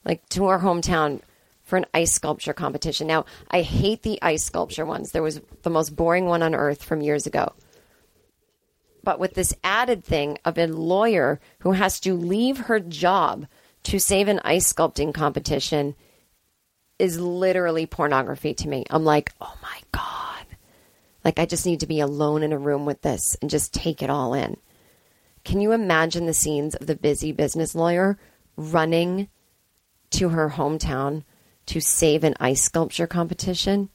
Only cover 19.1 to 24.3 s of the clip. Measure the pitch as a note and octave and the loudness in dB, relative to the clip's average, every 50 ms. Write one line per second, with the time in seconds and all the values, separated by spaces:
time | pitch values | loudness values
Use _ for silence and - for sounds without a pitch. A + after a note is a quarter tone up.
19.1 | D3+ D3 D3 - - _ - - - - - - - - - _ - - - - | 4 4 2 -2 -12 _ -16 -16 -16 -14 -14 -14 -14 -14 -12 _ -8 -8 -6 -8
20.1 | - - - - - - - - - - _ _ _ _ _ _ _ _ _ _ | -8 -8 -10 -10 -12 -14 -16 -18 -20 -20 _ _ _ _ _ _ _ _ _ _
21.1 | _ _ _ - E3 - E3+ E3 F3 E3 - F3+ E3+ D3+ D#3 - D#3+ D3+ D3 C#3 | _ _ _ -2 0 0 -2 0 -2 -2 0 -2 -2 -2 -2 -2 0 0 0 0
22.1 | D3 C#3+ D#3 D3 D3+ D3+ D#3 D3+ D#3 C#3 C#3 D3 C#3+ C#3+ D3 D3 C#3 _ - D#3+ | 0 0 2 2 2 2 2 0 0 0 0 0 0 0 0 -2 -4 _ -2 -2
23.1 | B2 - - - - - - D3 D3+ D3 - - - - - E3+ D3+ - C#3 C3 | -2 0 -2 -4 -4 -4 -4 -2 0 -2 -2 -2 -4 -4 -2 -2 -4 -2 -4 -2
24.1 | C#3 D3 C3 A#2 | -2 -2 -2 -2